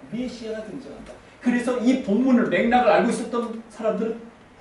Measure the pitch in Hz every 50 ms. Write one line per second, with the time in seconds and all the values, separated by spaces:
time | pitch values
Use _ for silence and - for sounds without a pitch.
0 | - 135 175 240 254 247 - - 226 220 214 220 - - 180 - - - - -
1 | - - - - - - - - - 247 240 240 - 254 240 - 214 247 - -
2 | - 196 208 240 262 269 247 220 - - 175 185 226 233 247 247 247 226 - -
3 | - 233 208 - 240 - 254 233 226 214 226 226 - - - - 220 214 190 190
4 | 226 226 226 - - - - - - - - -